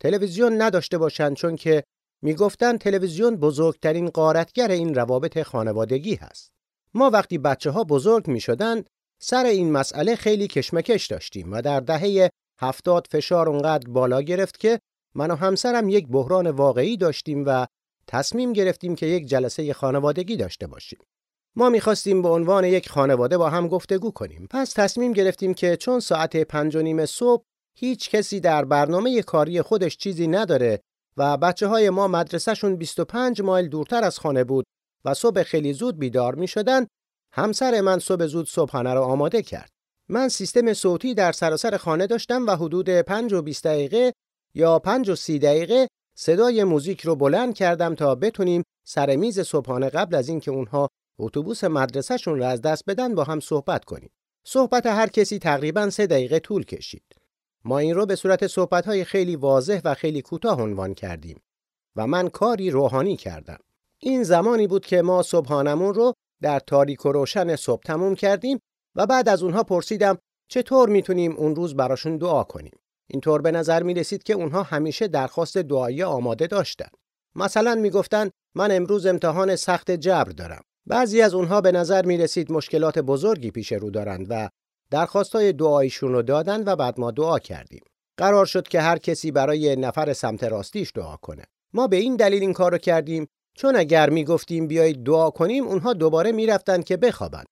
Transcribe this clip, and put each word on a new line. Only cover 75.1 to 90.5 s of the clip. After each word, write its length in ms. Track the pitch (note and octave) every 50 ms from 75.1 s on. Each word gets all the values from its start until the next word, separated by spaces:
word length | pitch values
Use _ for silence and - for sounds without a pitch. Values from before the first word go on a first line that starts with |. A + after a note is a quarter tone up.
| D#3 C#3 C3 C3 - E3+ E3 - - F#3+
دعایی 440 | E3+ C3+ C#3+ C3 B2+ A#2+ C3 D3+
آماده 440 | F#3 F3+ D3 B2 B2 A#2+ A2+ A#2 D#3+
داشتن. 420 | E3+ G3+ G3 D3+ - - - - - _ _ _ _ _ _ _ _ -
مثلاً 400 | - G3 F#3+ - A3 A3 A#3+ A#3
می‌گفتن: 560 | A3+ G#3+ G3+ E3+ G3+ F3 - G#3+ G#3 G#3+ F#3+ - _ _ _ -
«من 180 | - G3 G#3+
امروز 340 | - F3+ F3+ F3 G#3 G3+ E3+
امتحان 500 | F#3+ F3+ D#3 F3 E3 D3 F3+ F#3+ G3 F#3
سخت 340 | - - - F3+ E3+ - -
جبر 400 | F3+ E3+ C#3+ F#3 F#3 D#3 A#2+ F#2+
دارم.» 300 | E2 F#2 F2 E2+ D#2 - - _ _ _ -
بعضی 360 | - - A#3+ B3+ G#3 G#3 A3+
از 120 | A3 G3+ F3+
اونها 260 | F#3 F3+ E3 G3+ G#3
به 120 | F#3+ F#3
نظر 320 | F3+ F3 F3 D#3+ G3 F#3+ F3+
می‌رسید 480 | F3+ F3 E3+ E3+ D#3 - F3+ D#3 D#3
مشکلات 460 | D#3+ D#3 - - - D3+ D#3+ D#3 - E3
بزرگی 520 | C#3 C3 C#3 C3+ D#3+ A3 A3 D3+ A#2+ G#2+
پیش 220 | - A#2 G#2 -
رو 180 | A#2 G2+ G#2+ G#2
دارند 360 | G2 A2 G2+ G#2 F#2+ F2+ F#2+ G2
و 180 | A#2 A2 G#2+ - _ _ _ _ _ _ _ -
درخواستای 640 | C#3 D3+ E3+ - - G3+ F#3+ - - A3 G#3 G3+
دعاییشون 600 | D#3+ C3 D#3+ D3+ D3 C#3+ C3+ C3 - - C#3+ B2+
رو 100 | B2+ B2
دادن 420 | A2+ A#2+ C#3 D3+ D#3+ G3 G#3 A3 G#3+
و 120 | G3+ F#3
بعد 240 | D3+ C3+ B2 - B2
ما 100 | A#2+ A#2+
دعا 280 | A2+ C#3 D#3 E3 D#3+ B2+
کردیم. 440 | - - F#2 - - - - - _ _ _ _ _ _ _
قرار 300 | - F3 G3 G#3 G3+ F#3+
شد 220 | - - F#3 - -
که 120 | - E3
هر 180 | D#3 E3 E3+ D#3
کسی 320 | - E3+ E3 - - D#3+
برای 460 | C3+ C#3 C3 C#3+ D3+ D#3 D3+ D3 C#3
نفر 360 | C3 C3 B2 - D#3 D#3 D3+
سمت 320 | C3 - - A2+ A2 - B2+
راستیش 480 | A2+